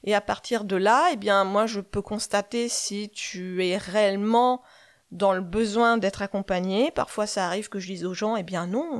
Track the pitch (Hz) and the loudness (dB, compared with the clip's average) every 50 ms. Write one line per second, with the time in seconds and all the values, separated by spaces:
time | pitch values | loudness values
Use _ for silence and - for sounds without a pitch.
0 | - - 208 202 - - 208 - - - 240 220 214 190 196 185 190 202 233 269 | 0 0 0 0 0 -2 -6 -6 -4 -4 -4 -4 -2 -2 -2 2 4 4 4 6
1 | 320 359 311 208 202 208 196 196 196 185 196 202 220 220 226 202 190 _ - 208 | 4 4 2 0 0 2 4 4 4 4 2 0 0 0 -2 -6 -8 _ -6 -6
2 | 196 - 208 202 - - - 202 202 - - 233 240 233 233 - - - 196 202 | -4 -4 -6 -6 -4 -2 -2 -2 -2 0 -2 -2 -2 -2 -2 -4 -4 -4 -6 -6
3 | 208 208 _ - - - - 180 180 185 180 180 185 180 180 202 - 185 185 214 | -6 -8 _ -10 -10 -10 -8 -8 -8 -6 -2 0 0 0 0 -2 -4 -2 2 4
4 | 214 196 196 196 202 214 226 233 247 247 254 247 _ - - - - _ _ _ | 4 4 2 2 2 4 4 4 4 4 2 0 _ -18 -20 -20 -20 _ _ _
5 | _ _ - 175 202 196 190 185 190 175 175 214 226 214 202 226 233 233 233 233 | _ _ -4 2 2 2 2 2 -2 -2 0 0 0 2 2 4 4 6 4 4
6 | 190 196 196 - 202 196 - 196 196 - 190 180 180 190 190 208 262 320 - - | 2 -2 -2 -2 -6 -4 -4 -4 -2 0 -2 0 0 0 2 2 2 2 0 -2
7 | - - - - 208 208 - 208 185 175 170 202 208 - - 202 180 175 196 175 | -4 -2 -2 -4 -4 -2 -2 -2 0 0 -2 -2 -4 -6 -8 -10 -8 -8 -8 -6
8 | 170 180 185 - 214 214 226 233 180 170 185 170 175 175 190 254 320 339 294 | -6 -6 -4 -2 -2 -2 -2 -2 -4 -4 -4 -4 -4 -2 -2 -2 -2 -2 -4